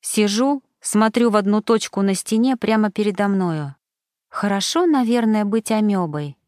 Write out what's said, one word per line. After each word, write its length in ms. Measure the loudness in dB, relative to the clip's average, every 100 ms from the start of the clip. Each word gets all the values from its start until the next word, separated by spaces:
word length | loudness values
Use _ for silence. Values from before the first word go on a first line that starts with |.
Сижу, 600 | -4 0 0 2 0 -2 _ _
смотрю 480 | -4 0 2 2 2
в 60 | 2
одну 260 | 2 0
точку 400 | 2 0 0 -2
на 120 | -2
стене 420 | -2 -2 0 0 0
прямо 340 | 0 0 0
передо 380 | 0 -4 0 0
мною. 460 | 0 0 -2 -6 -12 _ _ _ _ _
Хорошо, 580 | -6 -2 -2 -2 0 2
наверное, 580 | 2 2 2 2 2
быть 260 | 0 -2 0
амебой. 680 | 0 2 0 -2 -4 -8 -12